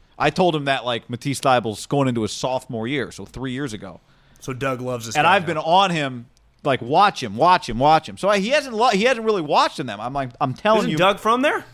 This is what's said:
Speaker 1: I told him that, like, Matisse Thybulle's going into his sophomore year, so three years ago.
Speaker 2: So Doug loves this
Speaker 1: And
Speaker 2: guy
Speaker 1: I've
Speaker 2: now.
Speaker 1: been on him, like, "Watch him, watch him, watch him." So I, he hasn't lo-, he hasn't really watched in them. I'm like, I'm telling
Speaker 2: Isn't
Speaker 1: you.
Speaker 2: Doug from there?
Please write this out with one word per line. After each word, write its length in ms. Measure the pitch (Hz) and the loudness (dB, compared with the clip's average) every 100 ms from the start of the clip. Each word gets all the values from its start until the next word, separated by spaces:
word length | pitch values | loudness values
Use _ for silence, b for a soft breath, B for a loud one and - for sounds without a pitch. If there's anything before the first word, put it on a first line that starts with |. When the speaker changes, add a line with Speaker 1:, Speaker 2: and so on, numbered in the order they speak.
| _ - | _ -2
Speaker 1:
I 120 | 143 | 0
told 240 | 151 180 | 2 2
him 120 | 156 139 | 2 0
that, 180 | 135 | -2
like, 260 | 117 117 - | -2 -4 -6
Matisse 300 | 120 143 131 | -8 -4 -2
Thybulle's 460 | 143 123 110 104 - | 2 2 2 -6 -2
going 200 | 139 131 | 0 2
into 160 | 117 | 0
his 80 | 107 | -2
sophomore 560 | - 135 127 - 120 113 | -4 -4 -4 -6 -8 -4
year, 240 | 143 98 | -4 -6
so 140 | - | -10
three 260 | 95 - 131 | -16 -12 -8
years 220 | 127 143 | -6 -8
ago. 280 | 107 95 87 _ b b b | -10 -14 -18 _ b b b
Speaker 2:
So 140 | - | -12
Doug 280 | 123 135 127 | -6 -6 -4
loves 260 | 123 123 113 | -6 -6 -4
this 100 | 143 | 0
Speaker 1:
And 80 | |
Speaker 2:
guy 100 | 156 | 4
Speaker 1:
I've 80 | 196 | 2
Speaker 2:
now. 40 | 165 | 2
Speaker 1:
been 120 | 156 | -4
on 320 | 151 175 196 | 2 2 4
him, 360 | 170 139 123 120 _ _ _ | 0 -4 -6 -14 _ _ _
like, 180 | 147 127 | -2 -2
"Watch 420 | 117 156 202 - | 0 2 2 2
him, 120 | 117 | -8
watch 340 | 101 165 180 - | 2 4 4 0
him, 100 | 113 | 0
watch 300 | 143 156 - | 4 4 2
him." 80 | 98 | -4
So 120 | 190 | 0
I, 100 | 208 | 0
he 120 | 196 | 0
hasn't 260 | 294 269 220 | -2 -2 0
lo-, 140 | 240 | 2
he 140 | 202 | 4
hasn't 220 | 233 240 220 | 2 0 0
really 160 | 208 | -2
watched 380 | 147 185 302 - | 2 2 2 -2
in 60 | 131 | -8
them. 140 | 104 | -6
I'm 120 | 117 | -8
like, 180 | 139 131 - | -6 -8 -4
I'm 140 | 143 | -4
telling 260 | 127 214 220 | 0 2 2
Speaker 2:
Isn't 100 | 202 | 2
Speaker 1:
you. 40 | 160 | 2
Speaker 2:
Doug 200 | 185 202 | 2 2
from 240 | 214 240 | 0 2
there? 220 | 285 392 - | 2 0 -6